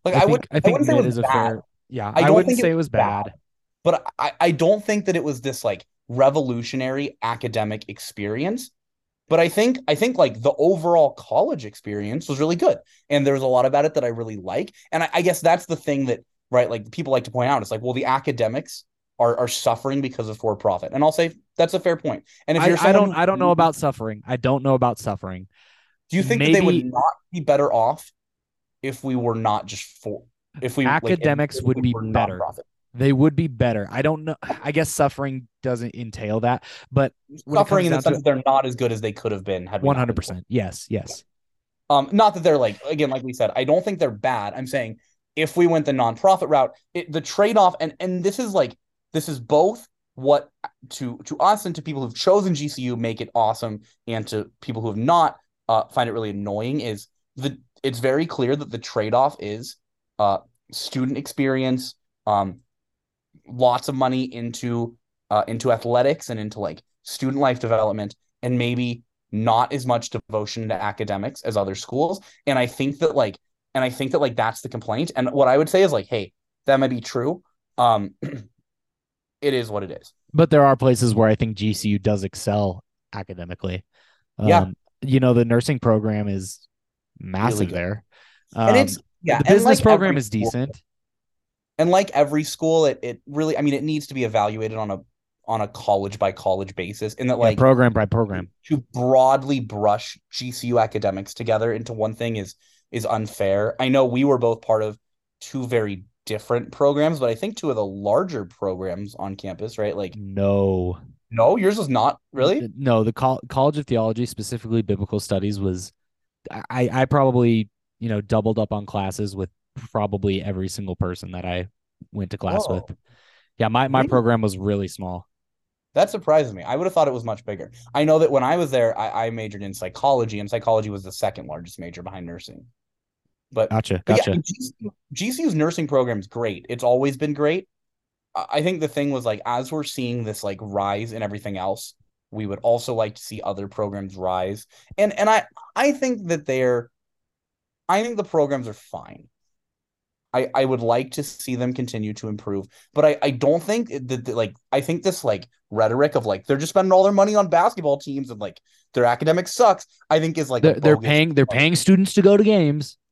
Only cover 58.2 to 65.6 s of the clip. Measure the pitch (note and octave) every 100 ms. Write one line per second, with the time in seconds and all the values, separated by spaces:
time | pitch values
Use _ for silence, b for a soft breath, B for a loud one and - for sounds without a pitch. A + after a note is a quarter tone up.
58.2 | E3 - B2 D3 D3 G#2+ - A#2 G#2+ A#2+
59.2 | C#3 - G2+ A2 B2 - _ _ _ -
60.2 | G#2 F#2+ - _ _ - - C3 B2+ C#3+
61.2 | C#3 - C3+ C3 C3 B2+ B2+ - _ _
62.2 | G#2+ G2+ G2 F2+ _ _ _ _ _ _
63.2 | _ _ - B2 B2 B2 - C3 C3 C3
64.2 | B2+ A#2+ A#2 A#2 A#2+ A#2 A#2 - _ _
65.2 | _ G#2 A2 A#2